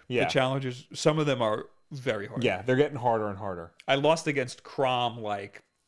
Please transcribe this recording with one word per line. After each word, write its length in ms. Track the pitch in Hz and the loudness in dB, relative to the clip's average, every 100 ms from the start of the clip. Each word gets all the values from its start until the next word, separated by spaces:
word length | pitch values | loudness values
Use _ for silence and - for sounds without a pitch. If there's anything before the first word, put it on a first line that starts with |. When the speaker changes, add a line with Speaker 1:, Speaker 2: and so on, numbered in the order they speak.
| - | -4
Speaker 1:
Yeah. 160 | 123 | 0
Speaker 2:
The 60 | - | 2
challenges, 560 | 139 131 135 131 123 - | 2 2 0 -4 -8 -12
some 260 | - 160 156 | -2 2 2
of 60 | 147 | 2
them 160 | 127 | 2
are 240 | 113 110 - _ - | 2 0 -4 _ -16
very 340 | 139 127 107 101 | -8 -4 -4 -4
hard. 160 | 113 | -2
Speaker 1:
Yeah, 200 | 113 92 | 0 0
they're 140 | 110 127 | 2 4
getting 220 | 143 139 | 4 2
harder 300 | 120 113 107 | 2 2 0
and 100 | 98 | -4
harder. 340 | 101 87 85 - - | -6 -8 -10 -8 -2
Speaker 2:
I 80 | |
lost 320 | 139 143 160 156 | 2 4 2 0
against 360 | 139 127 - | -2 -4 -8
Chrom, 540 | - - 131 123 120 117 | -10 -2 0 2 -2 -4
like, 420 | 107 101 101 - _ _ | -6 -6 -8 -16 _ _